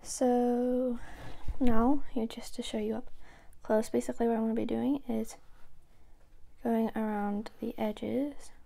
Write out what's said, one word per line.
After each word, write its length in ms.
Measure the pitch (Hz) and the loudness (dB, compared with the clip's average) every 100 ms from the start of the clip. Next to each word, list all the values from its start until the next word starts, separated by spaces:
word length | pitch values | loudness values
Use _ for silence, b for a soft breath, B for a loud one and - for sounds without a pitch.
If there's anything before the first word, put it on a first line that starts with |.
So 960 | - - 254 247 247 240 247 247 254 240 B B B B B - | -10 0 2 4 2 2 0 0 0 -4 B B B B B 6
now, 460 | 262 240 240 285 - | 8 10 8 6 4
here, 140 | 262 226 | 0 -4
just 280 | - - | -6 -10
to 80 | - | -8
show 160 | 233 226 | -6 -4
you 160 | 214 | -4
up 160 | 220 - B B B B B | -4 -6 B B B B B
close, 240 | - 214 220 | 0 0 2
basically 400 | 240 247 247 233 | -2 -2 0 0
what 80 | 226 | 2
I'm 60 | |
gonna 120 | 226 | 0
be 100 | 226 | -2
doing 360 | 220 226 240 285 - | -2 0 0 0 -2
is 280 | 226 113 - - - - - - b b b - - - - | -4 -4 -10 -18 -14 -12 -12 -16 b b b -20 -18 -18 -6
going 280 | 240 226 220 | 0 2 0
around 560 | - 214 208 202 202 220 - | -2 -2 -2 -2 -4 -6 -8
the 140 | 226 - | -8 -4
edges 760 | 226 208 220 233 285 277 - - | -4 -4 -4 -2 -2 -6 -14 -16